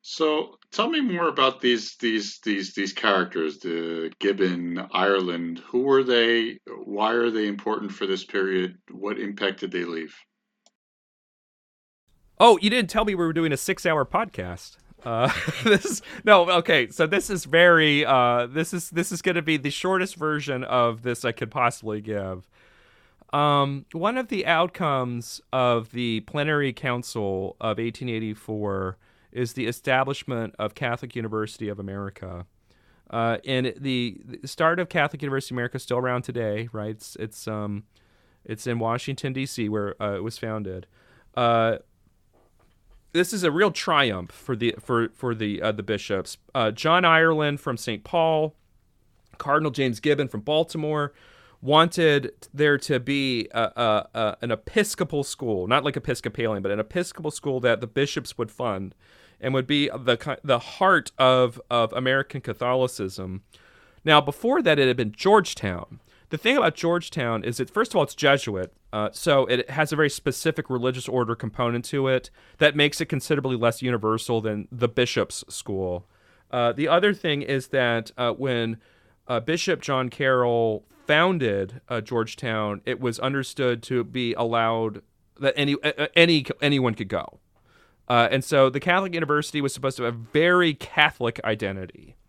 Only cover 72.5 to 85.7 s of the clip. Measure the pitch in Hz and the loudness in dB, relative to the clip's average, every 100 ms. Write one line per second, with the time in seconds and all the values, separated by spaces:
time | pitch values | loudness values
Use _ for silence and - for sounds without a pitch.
72.5 | _ 151 147 147 - 165 139 - 147 131 | _ 2 4 2 0 -4 -4 -2 -2 0
73.5 | 123 117 110 127 120 110 110 - 117 110 | 2 0 0 -2 0 0 -2 0 -2 -2
74.5 | 104 - 123 120 123 123 - 101 - - | -6 -8 -2 -2 2 0 0 -2 -6 -12
75.5 | - - 98 92 90 - _ _ _ _ | -14 -8 -4 -4 -6 -10 _ _ _ _
76.5 | 127 120 131 151 170 208 196 170 143 143 | 0 0 2 2 4 4 0 -2 -2 -2
77.5 | 135 - 135 120 117 113 - 120 113 135 | -4 0 0 2 0 -4 -2 -2 -2 -2
78.5 | 120 113 110 _ _ _ _ - 117 120 | -2 -2 -6 _ _ _ _ -4 -4 -2
79.5 | 170 - 160 - 135 127 - 139 127 120 | -2 0 -2 -2 -2 -2 -2 2 2 2
80.5 | 117 113 107 _ _ - 151 180 180 123 | 2 2 -2 _ _ 0 4 4 2 0
81.5 | 101 95 123 _ 120 107 120 113 - 123 | 0 -4 -8 _ -8 -2 -2 -2 -6 -4
82.5 | 110 107 101 - 127 131 110 127 139 131 | -2 -4 -4 -6 -2 -2 -2 -2 -2 -4
83.5 | - 127 117 - 127 117 127 120 110 117 | -2 0 0 -2 -2 -2 -4 -2 -2 0
84.5 | 117 113 113 113 104 _ _ _ - 135 | 2 2 0 -2 -6 _ _ _ -2 0
85.5 | 147 143 | 2 0